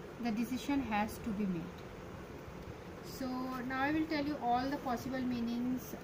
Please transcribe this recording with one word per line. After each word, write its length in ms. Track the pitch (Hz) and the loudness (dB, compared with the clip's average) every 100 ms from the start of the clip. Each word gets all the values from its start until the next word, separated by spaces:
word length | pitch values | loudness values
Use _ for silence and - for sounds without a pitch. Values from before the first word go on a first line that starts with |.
| - - | -10 -2
the 80 | 233 | 0
decision 480 | 214 233 254 - 277 | 2 2 0 2 2
has 340 | 240 214 214 - - | 2 2 2 -2 -2
to 40 | |
be 140 | 202 208 | 2 2
made. 160 | 170 170 - - - - - - - - - - - - - | 2 -2 -8 -10 -10 -10 -10 -10 -10 -10 -10 -10 -10 -10 -10
So 220 | - - 262 254 254 254 240 | -8 -4 -2 -2 -2 -2 -2
now 140 | 262 | 2
I 100 | 277 | 4
will 140 | 311 311 | 4 4
tell 180 | 311 | 2
you 140 | 285 285 | 2 2
all 280 | 240 240 269 | 4 4 4
the 80 | 277 | 0
possible 420 | 262 233 254 262 | 0 0 0 0
meanings 760 | 254 240 233 240 247 254 - - | 2 2 2 2 2 0 -2 -6